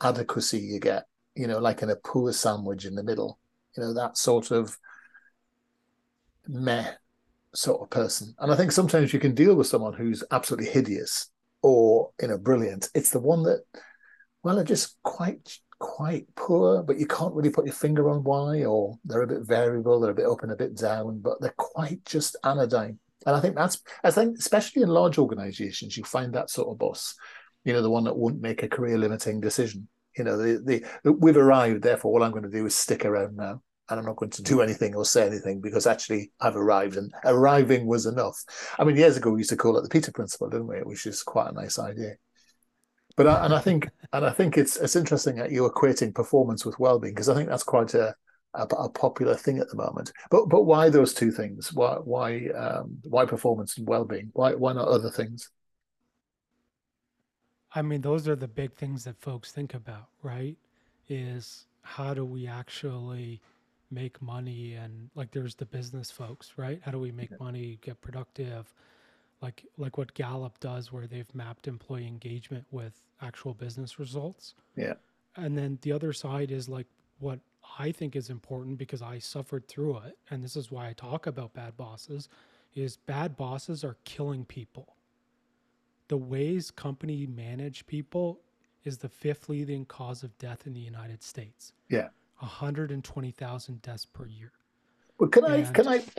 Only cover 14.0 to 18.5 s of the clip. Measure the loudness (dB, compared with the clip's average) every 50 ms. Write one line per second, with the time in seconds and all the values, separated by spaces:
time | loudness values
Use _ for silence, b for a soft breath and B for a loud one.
14 | B B B B B B _ _ -2 0 0 0 2 2 0 0 0 -4 -8 _
15 | -8 -8 -6 -4 -4 -4 -4 -6 _ -20 -20 -20 _ _ -14 -12 -12 -10 -8 -6
16 | -4 -4 -4 -4 -6 _ _ -10 0 2 4 6 6 6 6 4 4 2 0 0
17 | 0 -2 0 -2 -2 -2 -2 2 2 2 2 2 0 -2 -2 -2 0 2 2 4
18 | 4 4 2 2 2 2 0 2 2 0